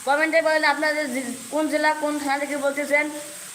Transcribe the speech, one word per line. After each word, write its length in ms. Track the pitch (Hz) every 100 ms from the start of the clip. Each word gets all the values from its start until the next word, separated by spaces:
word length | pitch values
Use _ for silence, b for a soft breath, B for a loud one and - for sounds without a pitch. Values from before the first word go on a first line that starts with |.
কমেন্টে 380 | - 285 320 320
বলেন 220 | 311 311
আপনাদের 500 | 302 285 311 302 294
জে-, 180 | 247 262 - -
কোন 180 | 294 311
জেলা, 260 | 294 302
কোন 240 | 302 294 294
থানা 200 | 277 277
থেকে 180 | 285 285
বলতেছেন, 540 | 277 277 285 294 302 302 - - -